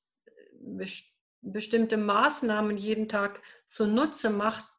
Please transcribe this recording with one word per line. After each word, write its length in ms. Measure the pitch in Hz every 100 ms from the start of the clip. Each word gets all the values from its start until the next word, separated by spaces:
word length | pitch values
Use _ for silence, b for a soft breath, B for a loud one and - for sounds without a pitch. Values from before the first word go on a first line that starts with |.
| _ _ _ - - -
bes-, 540 | - 185 190 - - _ _ _
bestimmte 540 | 196 208 214 233 220 214
Maßnahmen 800 | 208 202 285 294 233 214 214 208
jeden 320 | 208 220 220
Tag 340 | 208 202 202 B B B
zunutze 600 | - 208 226 311 - 226
macht, 340 | 208 214 220 -